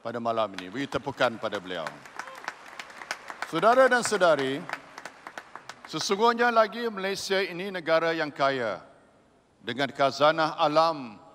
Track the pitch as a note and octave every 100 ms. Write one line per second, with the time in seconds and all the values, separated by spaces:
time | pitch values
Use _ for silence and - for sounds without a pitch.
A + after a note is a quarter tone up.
0 | A#2 A#2 A#2 A2+ G#2+ F#2+ F2+ A2+ C#3 C#3+
1 | C3+ - B2+ A2 A2 G2+ F#2 F2+ D#2 D2
2 | C2+ - - - - - - - - -
3 | - - - - - D#3+ G3+ B3 C4 B3
4 | - G#3 F3+ D3 C3+ C#3+ F3+ - - -
5 | - - - - - - - - - D#3
6 | - G3 A#3 A#3 A#3+ A3+ G#3+ A3 A#3 G3
7 | F#3+ F#3+ - F#3+ F#3 F3 G3 F#3 D#3 E3
8 | E3 E3 D3+ C3+ C#3 C3+ A2+ F2 - _
9 | _ _ _ _ _ _ - A#2+ C3+ -
10 | C#3 - D3 D#3+ D#3 E3 D#3 D3+ E3 D#3
11 | B2 G2 -